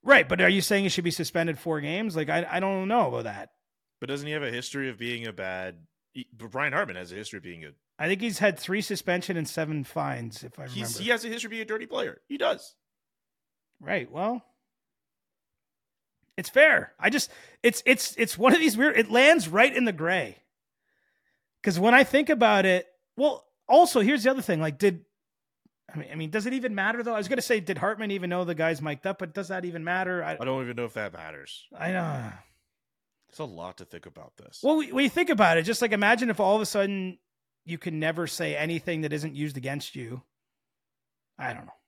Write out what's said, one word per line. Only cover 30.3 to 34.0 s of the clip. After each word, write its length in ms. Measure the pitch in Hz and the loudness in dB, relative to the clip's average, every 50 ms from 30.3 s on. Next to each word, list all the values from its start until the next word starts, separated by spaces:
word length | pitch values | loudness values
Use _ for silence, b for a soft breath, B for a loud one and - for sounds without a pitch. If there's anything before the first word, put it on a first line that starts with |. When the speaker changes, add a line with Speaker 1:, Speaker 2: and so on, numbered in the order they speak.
| 156 - | -6 -4
Speaker 2:
I 60 | 123 | -2
don't 180 | 131 131 131 127 | -2 -2 -2 -4
even 120 | 120 120 | -6 -6
know 80 | 120 120 | -6 -6
if 80 | 113 - | -6 -4
that 180 | 110 104 98 85 | -6 -8 -6 -8
matters. 540 | 82 80 78 78 71 71 - - - - _ - | -12 -14 -14 -14 -14 -16 -16 -18 -18 -20 _ -12
Speaker 1:
I 140 | - 156 175 | -8 -6 -4
know. 400 | 185 180 170 160 143 131 117 110 92 92 b b b b _ _ _ _ _ _ _ _ _ _ _ _ _ | -2 -2 -4 -4 -6 -6 -8 -10 -14 -16 b b b b _ _ _ _ _ _ _ _ _ _ _ _ _
Speaker 2:
It's 100 | _ _ - | _ _ -14
a 60 | 156 | -12
lot 320 | 123 92 82 85 92 90 | -12 -12 -12 -14 -14 -14
to 80 | - 92 | -16 -20
think 200 | _ - 85 | _ -20 -20